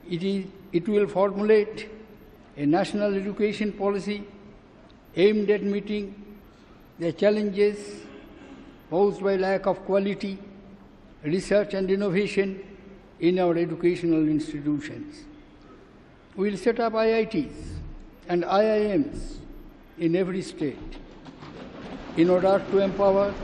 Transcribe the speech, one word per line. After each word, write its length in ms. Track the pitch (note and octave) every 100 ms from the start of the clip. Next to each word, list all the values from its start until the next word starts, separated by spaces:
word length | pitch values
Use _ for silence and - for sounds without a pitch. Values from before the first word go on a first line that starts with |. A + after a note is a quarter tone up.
| -
It 160 | F3
is, 220 | F#3+ G3 F#3 - -
it 160 | F3 E3+
will 180 | G#3 G3+
formulate 800 | F3+ G3+ F#3+ G#3 G#3+ G#3 - - - - - - - - -
a 100 | C#3+
national 480 | E3+ F#3 G#3 G#3
education 560 | G3 G3 G3 G#3+ G#3 G#3+
policy 520 | - G3 G3+ F#3+ G#3 - - - - - - - - -
aimed 340 | - G3 G#3+ G3+
at 120 | G#3
meeting 760 | G3+ G3+ G#3 G#3 G3 - - - - - - - - -
the 140 | E3
challenges 880 | - G3+ G#3+ G#3 F#3+ G#3 G#3 - - - - - - - - - - -
posed 340 | E3 G3+ F#3+
by 140 | G3 G3
lack 300 | F#3+ F#3+ G3
of 180 | F#3
quality, 520 | - G3 G3 G3 G3+ F#3+ - - - - - - - -
research 520 | D3+ F#3 - G#3 G3+
and 140 | G3 F#3+
innovation 680 | G3 G3+ F3+ G3+ - G3 F#3+ - - - - - -
in 180 | E3 F3+
our 180 | F3 E3
educational 720 | E3+ D#3+ F3 F3+ E3+ D#3+ D#3
institutions. 920 | D3+ - D3 D3 D3 - A2+ - - - - - - - - - - - - -
We 160 | - G3+
will 60 | F#3+
set 240 | A#3+ A#3
up 140 | A3+
I 240 | A3 A3 A3+
I 60 | A3
Ts 280 | F3 B2+ - - - - - - - -
and 160 | F3+
I 180 | E3+ G3
I 340 | A3 G#3+ G#3+ F#3
Ms 420 | C3+ - - - - - - - - -
in 180 | E3+ E3+
every 260 | F#3 F#3+
state. 540 | - - D3+ A2+ - - - - - - - - - - - - - -
In 140 | F3
order 300 | F3+ F#3 G3 G3
to 60 | G3
empower 540 | G3 F#3 G3+ G3 G3+ G3+